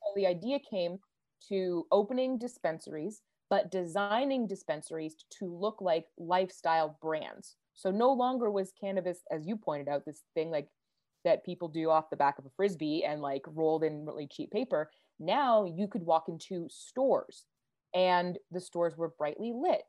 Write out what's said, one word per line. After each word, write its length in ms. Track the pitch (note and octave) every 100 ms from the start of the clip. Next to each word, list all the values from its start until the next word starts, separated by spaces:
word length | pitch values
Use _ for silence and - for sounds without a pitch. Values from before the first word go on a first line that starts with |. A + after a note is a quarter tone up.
so 120 | G3+ G3
the 100 | F#3
idea 340 | F3 A3 C#4
came 380 | - G3+ F3 F#3+ _ _ _ _ -
to 360 | G3 F#3 F3 -
opening 480 | G3 G#3 B3+ C4 B3+
dispensaries, 840 | A#3+ - E3 D#3+ - D3+ F3 - _ _ -
but 180 | G3 F3
designing 800 | F#3+ E3+ E3 G3+ A3 C#4 C4 G#3
dispensaries 760 | F#3+ - D3+ - D#3+ D#3 D#3 - -
to 80 | F#3
look 340 | F3 G#3 G#3+
like 280 | F#3 E3 D#3+ -
lifestyle 800 | E3+ F#3 F#3 - E3+ D#3+ D#3 D3+
brands. 540 | D#3+ D#3 - - - - _ -
So 160 | F#3+
no 200 | G3 B3+
longer 380 | B3+ B3 B3+ A3+
was 220 | G3+ F#3+
cannabis, 500 | - G3 F#3+ F3 F3 -
as 160 | D#3+ D#3
you 120 | G#3+
pointed 300 | - D3 C#3+
out, 180 | C#3+ D3+
this 180 | D3 _
thing, 160 | E3 D#3+
like, 200 | D#3 C#3+ _ _ _ _ _
that 200 | E3+ D#3+ -
people 220 | F3 E3+
do 240 | D#3+ D#3+
off 180 | D#3+ D#3
the 80 | D#3
back 220 | C#3 C#3+
of 80 | C3+
a 20 |
Frisbee 540 | - G3+ E3 D3+ D#3+ D3
and, 160 | D3+
like, 220 | C#3+ C#3 E3
rolled 360 | D#3 D#3+ D#3+
in 220 | D#3 D3+ D3+
really 200 | D3 -
cheap 220 | - -
paper. 400 | G#3 B3+ D#3 D#3 _ _ -
Now 460 | E3 B3 C4+ A3 F#3+
you 220 | E3 G3+
could 140 | G#3+
walk 240 | E3+ D#3+ -
into 400 | E3 - F#3 D#3+
stores 760 | - - B3 C4+ D#3+ - - - _ _ _ _
and 460 | F3+ F#3 F3+ F3+ F3+ -
the 100 | F3
stores 380 | - E3+ E3+ D#3
were 120 | E3
brightly 440 | - D3 - A3+
lit 300 | A#3 F4 B3